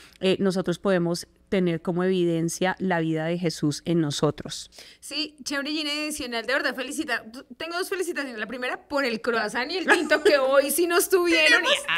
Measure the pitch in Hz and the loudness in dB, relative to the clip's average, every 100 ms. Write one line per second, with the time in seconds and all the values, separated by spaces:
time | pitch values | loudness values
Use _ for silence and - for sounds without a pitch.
0 | - - 190 185 196 185 180 170 208 185 | -20 -2 0 2 2 0 -2 -2 0 2
1 | 170 170 - _ _ 196 180 165 - 170 | 2 -2 -6 _ _ 0 0 0 -2 0
2 | 185 190 170 165 165 - 180 - 190 170 | 2 2 2 0 -2 0 -2 0 -2 0
3 | 160 160 160 175 175 - 151 143 - 170 | 0 -2 -2 -2 -2 -2 -2 -2 0 0
4 | 151 139 151 - - - - - - - | 0 2 0 0 -8 -12 -14 -18 -20 -20
5 | - 277 302 - 254 285 277 311 302 294 | -12 -8 -8 -8 -6 -4 -4 -4 -4 -4
6 | 302 - 233 233 220 277 277 254 254 277 | -4 -6 -6 -6 -2 0 0 -4 -6 -6
7 | 320 226 226 240 - 247 320 339 359 381 | -4 -4 -6 -16 -18 -12 -8 -6 -4 -4
8 | 339 339 277 226 208 247 247 - - 285 | -4 -4 -6 -8 -8 -6 -6 -6 -4 -2
9 | 269 220 240 233 208 233 269 359 311 339 | 0 -2 -2 0 -2 -2 -4 -2 4 4
10 | 311 302 339 285 262 277 285 285 349 349 | 4 4 6 4 6 4 4 0 2 2
11 | 349 370 349 330 311 330 349 - - | 4 2 4 4 6 4 4 0 0